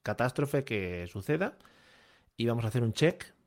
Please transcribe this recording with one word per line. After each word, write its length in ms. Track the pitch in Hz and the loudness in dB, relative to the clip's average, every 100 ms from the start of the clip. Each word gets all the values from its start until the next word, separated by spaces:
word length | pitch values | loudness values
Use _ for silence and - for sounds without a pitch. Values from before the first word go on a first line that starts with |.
catástrofe 600 | - 104 123 - 143 143 | -6 0 0 0 0 0
que 420 | 135 107 92 90 87 | 0 -2 -2 -4 -6
suceda. 500 | 101 95 156 208 - - - - - - _ _ - | -8 -2 0 -2 -6 -20 -20 -20 -20 -20 _ _ -2
Y 80 | 117 | 0
vamos 180 | 117 113 | 0 0
a 20 | |
hacer 140 | 123 | 2
un 100 | 117 | 0
check 400 | - 156 170 - - | 4 2 2 -8 -20